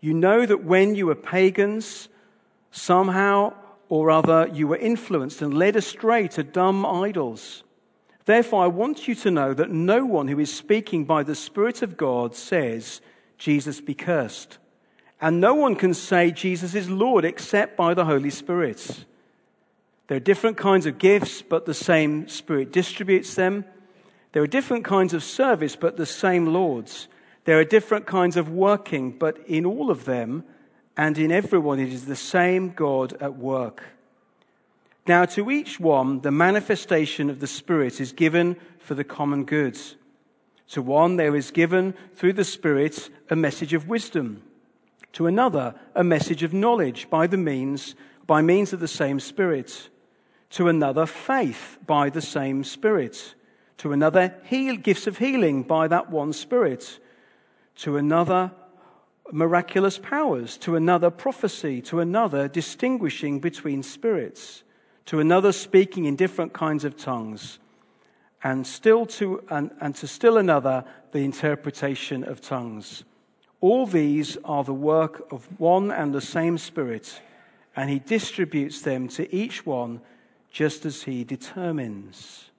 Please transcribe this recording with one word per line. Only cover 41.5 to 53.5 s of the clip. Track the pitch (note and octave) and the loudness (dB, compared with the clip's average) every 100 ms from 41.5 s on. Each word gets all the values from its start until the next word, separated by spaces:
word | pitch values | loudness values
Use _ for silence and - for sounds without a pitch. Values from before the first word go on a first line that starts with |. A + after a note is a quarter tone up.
given | - E3 F#3 F#3 F#3 - | 0 2 2 0 -4 -16
through | - F3 | -2 0
the | G3 | 2
Spirit | F#3+ - E3 C#3+ D3 D3 - - _ | -2 -2 0 2 0 -2 -16 -20 _
a | D#3+ | 0
message | D#3 - D#3 | 0 -2 -2
of | D#3+ D3+ | -4 -2
wisdom. | A3+ - E3+ B2 G#2 - _ _ _ _ _ - | -6 -4 -4 -4 -8 -16 _ _ _ _ _ -20
To | - E3 | -2 0
another | F#3+ B3+ D#3+ B2 - - | 2 2 2 -4 -8 -8
a | - | 0
message | F3 D#3+ - D#3 | 2 2 0 -2
of | D#3+ | -2
knowledge | F3+ A3 A#3 D3+ A2+ - | 0 2 2 0 -4 -4
by | D#3 E3+ | 0 2
the | F#3+ | 2
means, | E3 C3+ C3+ C#3 - - - _ - | 0 -2 -4 -6 -10 -20 -20 _ 0
by | D#3 | 4
means | D#3+ F#3 G3+ | 6 4 2
of | F#3 | -2
the | E3 | -6
same | - C#3+ C#3 | -2 -2 -2
Spirit. | - - F#3 D3 B2 - - _ _ _ _ _ _ | -6 -2 0 0 -6 -16 -20 _ _ _ _ _ _
To | - F3 | 0 2
another | E3 D3 C3+ D#3+ | 4 2 0 -2
faith | - - C4+ F3 A2+ - - - | -4 -2 0 0 -4 -14 -20 -2
by | D3+ C#3+ | 2 2
the | D3 | -2
same | D3+ D#3 C3+ C3+ | -6 -4 -2 -4
Spirit. | C#3 - A3 G#3 B2 - - - _ | -6 -4 0 0 -2 -8 -20 -20 _